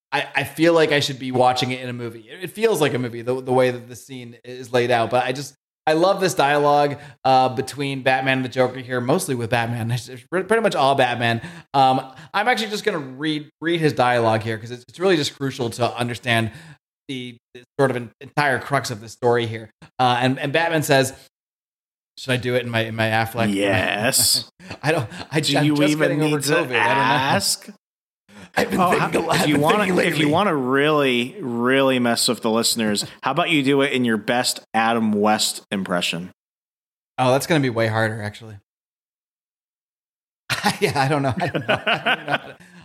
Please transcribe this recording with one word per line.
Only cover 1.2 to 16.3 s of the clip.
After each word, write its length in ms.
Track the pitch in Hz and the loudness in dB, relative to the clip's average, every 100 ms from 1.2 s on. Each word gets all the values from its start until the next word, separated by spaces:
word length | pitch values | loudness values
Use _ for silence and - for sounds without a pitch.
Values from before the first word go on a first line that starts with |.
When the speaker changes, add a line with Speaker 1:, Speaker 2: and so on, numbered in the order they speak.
| 131 | -2
Speaker 1:
watching 400 | 123 127 127 131 | 2 4 4 0
it 100 | 127 | -4
in 80 | 127 | -8
a 40 | |
movie. 360 | 123 117 110 110 | -8 -10 -12 -18
It, 140 | 170 | -14
it 80 | 180 | -12
feels 280 | 196 220 180 | -2 0 2
like 140 | 147 | 0
a 60 | 123 | 0
movie, 240 | 123 117 | -4 -6
the, 180 | 117 131 | -4 -4
the 120 | 131 | 0
way 180 | 127 127 | 2 2
that 180 | 123 117 | 0 -10
the 60 | 120 | -20
scene 420 | - 127 120 120 | -18 -16 -18 -20
is 280 | 123 127 123 | -18 -16 -2
laid 200 | 123 120 | 0 2
out. 180 | 120 110 | 2 2
But 160 | 123 123 | 0 0
I 60 | |
just, 240 | 131 139 - _ _ - | -4 -8 -16 _ _ 0
I 80 | |
love 260 | 160 185 185 | 2 4 2
this 140 | 185 | 0
dialogue, 680 | - 143 147 147 147 147 135 - - | 2 2 4 4 4 2 -2 -12 -4
uh, 240 | 131 131 131 | 2 4 4
between 540 | 120 - 131 139 135 | 0 -6 -6 -6 -2
Batman 360 | 131 131 135 131 | 0 2 2 0
and 40 | |
the 60 | 127 | 0
Joker 300 | 131 127 131 | 0 0 -2
here, 200 | 123 127 | -6 -4
mostly 360 | 120 175 180 123 | 0 0 0 -4
with 140 | 113 | -2
Batman. 400 | 120 117 120 113 | -2 0 -2 -2
<laughs> 0 | |
It's 180 | 120 - 123 - | -4 -6 -16 -6
pre-, 140 | 175 | -4
pretty 180 | 185 226 | 0 2
much 140 | 208 170 | 2 2
all 200 | 135 131 | 2 4
Batman. 440 | 123 120 117 113 - - - | 2 2 0 0 -4 -16 -2
Um, 400 | 139 131 131 - - - | 4 4 4 -2 -12 -6
I'm 160 | 196 220 | -2 0
actually 220 | 240 214 | 0 -2
just 120 | 208 | -4
gonna 140 | 214 175 | -4 -4
read, 500 | 131 131 156 151 147 _ | -6 -8 -4 -4 -8 _
read 180 | 160 170 | -4 0
his 140 | 156 | 2
dialogue 480 | 135 123 123 113 110 | 2 2 2 2 0
here, 160 | 110 110 | -2 -8
'cause 120 | 117 | -10
it's, 140 | 120 - | -16 -16
it's 100 | 135 | -2
really 160 | 190 165 | 2 2
just 220 | 139 - | 0 -4
crucial 320 | 135 127 117 | -6 -4 -6
to 280 | 110 117 110 | -2 -2 -2
understand 540 | 123 113 123 | -6 -4 0